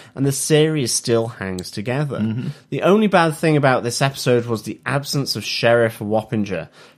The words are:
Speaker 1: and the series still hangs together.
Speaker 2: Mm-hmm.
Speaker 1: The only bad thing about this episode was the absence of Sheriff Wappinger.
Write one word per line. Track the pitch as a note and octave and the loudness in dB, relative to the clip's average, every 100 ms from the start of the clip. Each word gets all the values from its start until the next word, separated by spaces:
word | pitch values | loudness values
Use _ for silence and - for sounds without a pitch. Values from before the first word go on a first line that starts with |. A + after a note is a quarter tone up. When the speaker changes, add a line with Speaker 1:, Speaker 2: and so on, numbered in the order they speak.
| - - | -8 -4
Speaker 1:
and | C#3 | -2
the | |
series | C#3 - D3+ D#3 D#3 A#2 | -2 2 2 4 0 -2
still | - - A#2 A2+ | -2 0 0 0
hangs | A2+ F#2+ F#2 - | -6 -8 -6 -8
together. | - G#2+ B2+ D3 F#2+ | -8 -4 -2 -2 -2
Speaker 2:
Mm-hmm. | A2 A2 B2+ - - | -4 -4 -6 -10 -8
Speaker 1:
The | C#3+ | -2
only | D#3 G3+ G#3+ | 4 4 4
bad | F#3 E3 D3+ | 4 2 2
thing | E3 D3+ | 2 4
about | C3+ B2 | 4 2
this | A2+ - | 0 0
episode | C#3 C3+ - B2 A#2 | -2 0 2 2 2
was | A2 | -4
the | A2 - | -6 -10
absence | A#2 C#3 C#3 C#3+ C3 A2+ | -4 -4 -2 -4 -4 -4
of | - | -6
Sheriff | - A#2 A#2 A2+ - | 0 4 4 2 0
Wappinger. | G#2 G#2+ G#2+ A2 G2+ F2 D2+ - - | -2 -2 -2 -2 -2 -4 -8 -16 -20